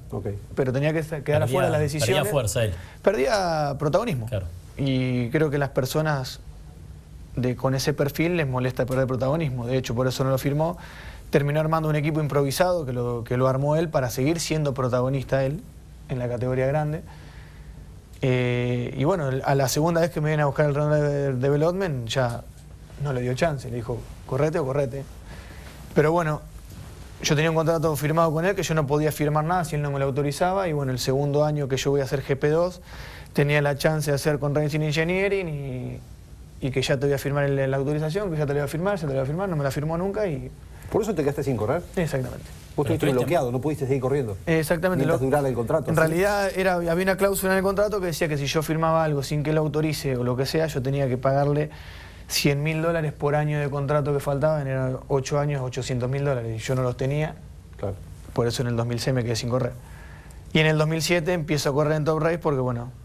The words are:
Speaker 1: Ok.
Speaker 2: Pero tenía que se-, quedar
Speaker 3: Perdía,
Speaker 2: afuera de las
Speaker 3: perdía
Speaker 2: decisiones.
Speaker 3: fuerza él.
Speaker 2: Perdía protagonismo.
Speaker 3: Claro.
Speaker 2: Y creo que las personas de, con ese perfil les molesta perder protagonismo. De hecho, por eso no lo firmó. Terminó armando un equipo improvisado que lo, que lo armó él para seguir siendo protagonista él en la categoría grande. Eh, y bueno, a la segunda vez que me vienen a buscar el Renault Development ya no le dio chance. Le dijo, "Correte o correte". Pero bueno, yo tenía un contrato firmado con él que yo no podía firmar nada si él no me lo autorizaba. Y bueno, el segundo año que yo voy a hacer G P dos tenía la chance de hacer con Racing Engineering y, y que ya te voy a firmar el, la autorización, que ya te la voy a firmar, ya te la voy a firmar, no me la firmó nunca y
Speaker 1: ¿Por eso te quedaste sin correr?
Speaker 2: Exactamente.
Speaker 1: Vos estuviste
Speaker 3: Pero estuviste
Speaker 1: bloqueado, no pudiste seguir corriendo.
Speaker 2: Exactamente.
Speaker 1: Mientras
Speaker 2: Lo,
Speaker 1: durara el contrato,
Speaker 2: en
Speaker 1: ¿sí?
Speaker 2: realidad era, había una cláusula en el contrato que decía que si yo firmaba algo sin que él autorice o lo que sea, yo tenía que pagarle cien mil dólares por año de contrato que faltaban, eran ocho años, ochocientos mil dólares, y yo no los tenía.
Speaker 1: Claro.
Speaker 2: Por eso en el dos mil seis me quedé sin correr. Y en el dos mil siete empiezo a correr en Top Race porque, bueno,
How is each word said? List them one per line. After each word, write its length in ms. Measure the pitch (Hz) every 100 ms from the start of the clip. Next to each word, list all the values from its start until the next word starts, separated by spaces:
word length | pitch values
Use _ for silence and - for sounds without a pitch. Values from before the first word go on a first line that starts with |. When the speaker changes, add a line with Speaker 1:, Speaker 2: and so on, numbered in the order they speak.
| -
Speaker 1:
Ok. 200 | 113 98 101 - -
Speaker 2:
Pero 180 | 131
tenía 180 | 127 151
que 100 | 160
se-, 180 | 156 156
quedar 200 | 143 147
Speaker 3:
Perdía, 20 | 151
Speaker 2:
afuera 220 | 135 -
de 40 |
las 60 | 151
Speaker 3:
perdía 200 | 151 156
Speaker 2:
decisiones. 320 | 110 - -
Speaker 3:
fuerza 320 | 147 113 123 113
él. 80 | 85 - -
Speaker 2:
Perdía 720 | - 214 262 214 180 160 147 135
protagonismo. 480 | 147 175 240 135 113
Speaker 3:
Claro. 220 | 104 85 - - -
Speaker 2:
Y 520 | 139 131 127 123 120
creo 220 | 151 156
que 80 | 143
las 100 | 135
personas 680 | - 127 156 156 143 127 - - - - - - - - - - -
de, 200 | 127 123
con 200 | 135 131
ese 180 | 151
perfil 420 | 139 143 - 165 175
les 120 | 143
molesta 400 | 127 127 120 127
perder 180 | 131 131
protagonismo. 640 | 127 131 160 156 123 120
De 100 | 131
hecho, 160 | 131
por 140 | 117 127
eso 160 | 123
no 80 | 131
lo 80 | 135
firmó. 360 | 143 143 160 180 - - - - -
Terminó 300 | 151 143 151
armando 280 | 156 160 156
un 80 | 151
equipo 240 | 147 156
improvisado 640 | 151 143 139 127 180 175
que 80 | 131
lo, 320 | 123 120 120
que 140 | 113 123
lo 100 | 131
armó 280 | 131 147 151
él 140 | 170
para 200 | 151 123
seguir 300 | 131 135 170
siendo 340 | - 156 147
protagonista 720 | 127 127 123 127 139 123 135 135
él 160 | 160 - - - - -
en 80 | 131
la 100 | 123
categoría 380 | 120 127 127 131
grande. 380 | 151 151 160 - - - - - - - - - - - -
Eh, 720 | 135 127 123 123 123 123 123 135
y 60 |
bueno, 260 | 139 185 139 131
a 120 | 135 139
la 120 | 135
segunda 320 | 151 160 170
vez 80 | 165
que 100 | 165
me 100 | 151
vienen 140 | 151
a 40 | 147
buscar 180 | 135 151
el 80 | 143
Renault 640 | 151 151 147 143 139 127
Development 680 | 139 147 160 185 190 131 113
ya 360 | 135 123 113 - - - - - -
no 100 | 143
le 80 | 127
dio 120 | 123
chance. 360 | 127 170 139 117
Le 80 | 120
dijo, 200 | 110 113 - - -
"Correte 340 | 131 156 170
o 60 | 131
correte". 380 | 143 139 135 143 - - - - - - - - -
Pero 160 | 151
bueno, 300 | 170 156 151 - - - - - - - -
yo 120 | - 151
tenía 140 | 160
un 60 | 160
contrato 400 | 160 165 160 147
firmado 360 | 151 160 165
con 100 | 156 180
él 100 | 196
que 80 |
yo 100 | 151
no 120 | 160 143
podía 260 | 147 156
firmar 320 | - 147 151 156
nada 180 | 185
si 120 | 165 151
él 40 |
no 80 | 147
me 80 | 139
lo 60 | 139
autorizaba. 600 | 135 143 143 180 196 185
Y 60 |
bueno, 180 | 147 135
el 80 | 127
segundo 460 | - 135 143 143 151
año 220 | 151 135
que 80 | 131
yo 140 | 143
voy 100 | 143
a 20 |
hacer 180 | 127 147
G 120 | - 139
P 120 | 147
dos 320 | 156 180 180 - - - - -
tenía 300 | - 143 147
la 160 | 143 143
chance 340 | 156 156 151
de 40 | 139
hacer 220 | 156 147
con 140 | 143
Racing 280 | 143 151 151
Engineering 640 | 156 151 160 185 196 196 175
y, 520 | 143 139 127 123 123 - - - - - - 127
y 40 |
que 100 | 131
ya 160 | 127 139
te 60 | 143
voy 80 |
a 40 | 139
firmar 260 | 147 143 139
el, 260 | 139 135
la 60 | 135
autorización, 540 | 139 151 156 180 208
que 60 | 156
ya 80 | 143
te 80 |
la 80 | 143
voy 40 | 143
a 20 |
firmar, 280 | 156 190 202
ya 60 |
te 100 | 151
la 60 | 135
voy 40 |
a 20 | 135
firmar, 200 | 160 202
no 80 | 160
me 80 |
la 80 | 139
firmó 260 | 135 151 165
nunca 300 | 196 202 202
y 240 | 135 127 - - - -
Speaker 1:
¿Por 120 | -
eso 100 | 214
te 80 | 175
quedaste 220 | 139 139
sin 120 | 135 120
correr? 280 | 107 165 170 -
Speaker 2:
Exactamente. 500 | 160 135 123 - - - - -
Speaker 1:
Vos 100 | 147
estuviste 0 |
Speaker 3:
Pero 80 | 160
estuviste 160 | 147
Speaker 1:
bloqueado, 380 | 127 120 165 127
no 100 | 123
pudiste 240 | 139 147 123
seguir 160 | 139
corriendo. 340 | 127 143 117 98 -
Speaker 2:
Exactamente. 580 | 160 151 175 185 185 160
Speaker 1:
Mientras 160 | 165
Speaker 2:
Lo, 40 | 131
Speaker 1:
durara 200 | 147 139
el 60 |
contrato, 340 | 120 113 156 127
Speaker 2:
en 80 | 160
Speaker 1:
¿sí? 40 |
Speaker 2:
realidad 500 | 160 165 202 208 196 180
era, 180 | 190 175
había 160 | 170 165
una 120 | 190 190
cláusula 360 | 196 196 190
en 60 | 190
el 40 |
contrato 360 | 190 196 208 202
que 80 | 180
decía 200 | 151 170
que 120 | 147
si 80 | 139
yo 160 | 160
firmaba 400 | 151 156 160 160
algo 180 | 156 143
sin 220 | 131 151
que 80 | 147
él 60 | 156
autorice 600 | 156 147 151 135 143 127
o 60 |
lo 120 | 123 123
que 120 | 135
sea, 180 | 160 160
yo 160 | 147
tenía 260 | 127 139 135
que 80 | 131
pagarle 540 | 135 139 143 147 156 - - - - - -
cien 360 | - 151 143
mil 180 | 151 160
dólares 320 | 165 170 151
por 220 | - 143 147
año 240 | 151 147
de 100 | 143
contrato 440 | 143 139 147 143
que 60 | 143
faltaban, 460 | 139 139 156 156 135
eran 320 | 131 131 127 -
ocho 280 | 139 127 147
años, 240 | 147 143
ochocientos 480 | 127 127 123 127 123
mil 160 | 139 143
dólares, 340 | 127 113 110
y 40 | -
yo 80 |
no 80 | 131
los 160 | 127 120
tenía. 380 | 131 147 156 - - - - -
Speaker 1:
Claro. 160 | 101 98 - - -
Speaker 2:
Por 140 | - 117
eso 160 | 113
en 60 | 120
el 60 | 117
dos 120 | 117
mil 120 | 120
seis 140 | 143
me 100 | 131
quedé 120 | 117 113
sin 140 | 120
correr. 240 | 123 120 - - - - - - - -
Y 40 | 156
en 60 | 156
el 140 | 156
dos 80 | 156
mil 160 | 160
siete 300 | 156 175 160
empiezo 360 | 180 151 147 156
a 40 |
correr 200 | 139 151 156
en 80 | 147
Top 120 | 156
Race 200 | 160 170
porque, 220 | 165 135
bueno, 300 | 127 120 123 -